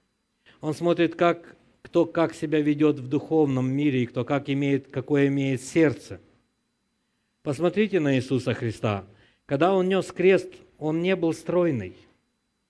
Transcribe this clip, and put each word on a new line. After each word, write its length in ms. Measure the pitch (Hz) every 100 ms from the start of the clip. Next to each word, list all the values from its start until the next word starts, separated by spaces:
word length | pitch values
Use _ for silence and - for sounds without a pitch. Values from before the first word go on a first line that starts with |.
| _ _ _ _ _ _
Он 140 | 151
смотрит, 420 | 147 170 160 165 160
как, 400 | 175 170 - - _ _
кто 220 | - 170 165
как 280 | 165 160
себя 260 | - 156 156
ведёт 380 | 147 147 151 147
в 100 | 127
духовном 640 | 139 - 160 147 131 127
мире 320 | 135 147 131
и 20 | 120
кто 180 | - 117
как 240 | 143 143
имеет, 400 | 139 143 139 139
какое 380 | 143 - 147 139
имеет 340 | 139 135 131
сердце. 580 | - 165 156 - - 95 _ _ _ _ _ _ _ _ _ _ _ _
Посмотрите 560 | - 139 170 170 214 185
на 160 | 147 131
Иисуса 380 | 127 131 127
Христа. 520 | 113 117 104 117 101 95 _ _ _ -
Когда 280 | 139 170
Он 140 | 190 185
нёс 240 | 190 -
крест, 420 | - 185 185 - - - _
Он 240 | 151 160
не 140 | 175 190
был 180 | 165
стройный, 640 | 156 - 170 175 131 92 - _ _ _ _ _ _ _